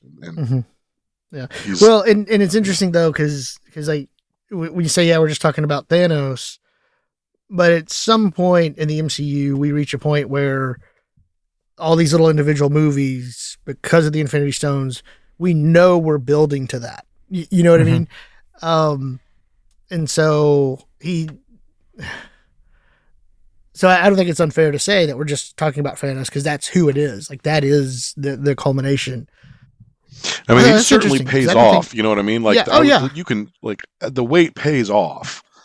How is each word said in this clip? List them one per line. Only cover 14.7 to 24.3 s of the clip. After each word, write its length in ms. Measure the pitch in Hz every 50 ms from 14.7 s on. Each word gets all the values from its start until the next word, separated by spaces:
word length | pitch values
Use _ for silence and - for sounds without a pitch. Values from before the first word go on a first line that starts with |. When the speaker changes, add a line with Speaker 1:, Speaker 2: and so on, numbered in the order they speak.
| 139 139 135 131 123 - - - - _ _ _ _ _
Speaker 2:
we 160 | 170 180 170
know 420 | 156 147 160 165 170 180 185 180
we're 220 | 170 160 156 151 143
building 480 | 123 131 147 147 156 147 143 139 131
to 120 | 120 - 123
that. 260 | 117 113 - - - _ _ _ _ _
Y-, 160 | 190 175 165 -
you 120 | 196 180
know 80 | 170 170
what 100 | 165 165
Speaker 1:
Mm-hmm. 80 | 127 107
Speaker 2:
I 40 | - 165
mean? 100 | 165 - - - - _ _ _ _ _ _ _
Um, 580 | - 165 165 160 156 151 147 139 131 135 127 127 - _ _ _ _ _ _ _ _ _ _ _ _ _
and 200 | 185 165 156 135
so 720 | - - 156 156 151 151 151 147 147 143 139 131 131 - _ _ _ _
he, 280 | - 165 180 165 160 156 139 - _ _ _ _ _ _ _ _ _ _ _
<sighs> 40 | 240 - - - - - - _ _ _ _ _ _ _ _ _ _ _ _ _ _ _ _ _ _ _ _ _ _ _ _ _ _ _ _ _
so 140 | - - 185
I, 160 | 185 175 175
I 40 | 202
don't 80 | 202
think 140 | 190 185 175